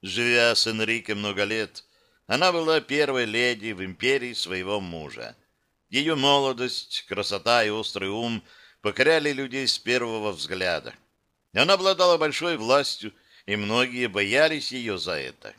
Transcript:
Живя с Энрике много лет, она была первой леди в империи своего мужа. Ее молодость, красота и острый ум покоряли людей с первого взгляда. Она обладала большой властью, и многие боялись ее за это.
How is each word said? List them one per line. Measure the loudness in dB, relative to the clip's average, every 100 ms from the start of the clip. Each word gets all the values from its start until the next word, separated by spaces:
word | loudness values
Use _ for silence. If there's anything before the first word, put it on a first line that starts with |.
Живя | -6 -2 2 6 6
с | 4 0
Энрике | 0 0 -2 -2 -4
много | -2 -2 0
лет, | 0 -4 -8 _ _ _ _ _
она | 2 2
была | 2 2 0
первой | 0 0 2 2 0
леди | 0 0 0 -6
в | -8
империи | -8 -2 0 0 -2
своего | -8 -6 -4 -2 -4
мужа. | -4 -10 -12 -12 -14 -16 _ _ _ _ _
Ее | -2 0 2
молодость, | 4 4 2 -2 -4 -6 -8 -10 -8
красота | -6 -4 -4 2 4 4
и |
острый | 0 -4 -6 -4
ум | -4 -4 -4 -8 -20 -20 _
покоряли | -6 0 2 4 0
людей | -4 -4 -4 -2
с | -2
первого | 0 0 0 -2 -4
взгляда. | -6 -8 -4 -2 -2 -6 -18 _ _ _ _ _
Она | -2 2
обладала | 4 2 4 4 4
большой | 2 0 -2 -2
властью, | 2 2 2 -6 -10 -14 _ -20 -6
и | -4
многие | 0 0 0 0 -2
боялись | 0 2 4 4 2 -6
ее | -6 -6 -4
за | -4 -6
это. | -6 -12 -18